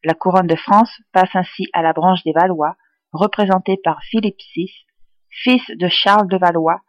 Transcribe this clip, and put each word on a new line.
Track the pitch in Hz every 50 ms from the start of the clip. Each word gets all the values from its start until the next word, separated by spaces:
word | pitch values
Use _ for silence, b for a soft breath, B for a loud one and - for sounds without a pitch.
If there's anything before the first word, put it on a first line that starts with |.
| -
La | 156 160
couronne | - - 190 180 190 185
de | 165 165
France | 160 - - 202 208 233 - - - _ _
passe | - 185 185 185 -
ainsi | - 180 - - - 185 - -
à | 175
la | 165 160
branche | 160 160 165 185 185 175 -
des | 165
Valois, | 151 160 175 190 185 156 147 156 175 _ _ _ _ _ _ _
représentée | - 160 196 208 - - 208 190 190 185 185 - 190 196 -
par | 165 156 - -
Philippe | - - 226 208 208 - - - - -
six, | 170 175 190 - - _ _ _ _ - _ _ _ _ _
fils | - - - 254 254 247 - -
de | - 196 180 180
Charles | - - - 196 202 214 208 180
de | 190
Valois | 185 180 175 170 165 160 160 170 196 _